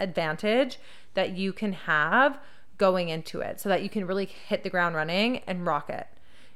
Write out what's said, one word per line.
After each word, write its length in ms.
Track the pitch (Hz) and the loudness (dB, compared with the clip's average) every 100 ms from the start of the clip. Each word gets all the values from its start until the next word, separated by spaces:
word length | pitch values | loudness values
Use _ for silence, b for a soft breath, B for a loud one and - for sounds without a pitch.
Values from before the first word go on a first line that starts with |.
advantage 800 | 190 175 160 160 214 233 269 - B B B | -2 0 0 0 2 4 2 -2 B B B
that 240 | - 185 185 | -2 0 0
you 160 | 190 | -2
can 220 | 190 214 | 0 -2
have 640 | 185 - 156 156 214 285 277 B B B - | -2 2 2 6 6 6 4 B B B 2
going 320 | 196 185 170 | 4 4 2
into 300 | 160 - - | -2 -4 -6
it 200 | - - | -4 -4
so 80 | 202 | 2
that 140 | 180 | 2
you 80 | 196 | 2
can 160 | 220 180 | -4 -2
really 180 | 190 | -2
hit 400 | 190 - - 208 | -2 -6 -4 -2
the 60 | 190 | 0
ground 260 | 180 175 160 | 0 2 2
running 460 | 156 180 226 254 - | 0 2 2 0 -2
and 200 | 185 175 | -2 0
rock 240 | 147 - | 0 -2
it. 160 | - - - b b b | -6 -8 -12 b b b